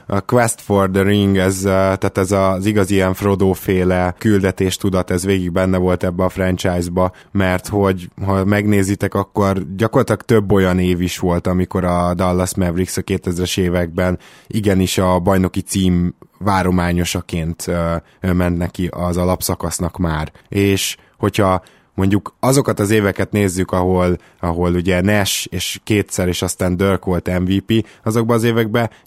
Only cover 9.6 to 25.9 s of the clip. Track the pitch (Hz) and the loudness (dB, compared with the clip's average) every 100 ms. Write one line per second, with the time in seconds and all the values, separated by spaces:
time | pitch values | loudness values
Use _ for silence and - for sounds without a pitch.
9.6 | 76 95 110 135 110 104 - 113 101 101 | -4 -2 0 2 2 0 2 2 4 2
10.6 | 92 92 90 87 90 - 90 87 92 90 | 2 2 2 0 -2 -2 -2 0 0 0
11.6 | 92 92 90 87 87 90 92 90 92 - | 0 -2 0 0 0 0 0 0 0 0
12.6 | 87 85 92 - - 92 - 87 92 - | -2 0 -4 -4 -4 -4 -2 -4 -2 0
13.6 | 87 87 85 87 90 90 - - - 113 | 0 0 -2 -2 -2 -2 -8 -20 -8 -2
14.6 | 104 95 90 - 92 90 92 95 92 98 | 2 2 2 0 2 2 2 2 2 -2
15.6 | - 101 92 87 87 - - - 98 95 | -4 0 2 2 0 -4 -16 -8 -2 0
16.6 | 92 90 87 87 87 92 - 87 80 85 | 2 0 2 0 -2 -4 -6 -6 -6 -6
17.6 | - 87 85 85 - _ 95 90 87 87 | -4 -2 -2 -4 -8 _ -2 0 0 -2
18.6 | 87 - 87 - 87 87 90 90 - 90 | -4 -4 -6 -4 -4 -2 -2 -2 -4 -4
19.6 | 85 - 85 - 85 76 78 - _ 101 | -6 -4 -6 -4 -4 -4 -6 -12 _ 0
20.6 | 98 95 - - _ _ 104 - 95 92 | 2 2 -2 -8 _ _ -2 0 0 0
21.6 | - _ _ - 95 101 - - 123 139 | -4 _ _ -2 0 0 -2 -4 0 2
22.6 | 120 110 101 110 101 92 95 104 98 90 | 0 0 0 2 2 0 -2 0 0 0
23.6 | 90 92 92 92 90 87 - _ 87 85 | -2 0 2 2 2 0 -6 _ -4 -2
24.6 | 90 87 90 90 95 104 98 - - 92 | 0 0 0 2 2 2 0 -4 -6 -8
25.6 | - - - | -8 -8 -2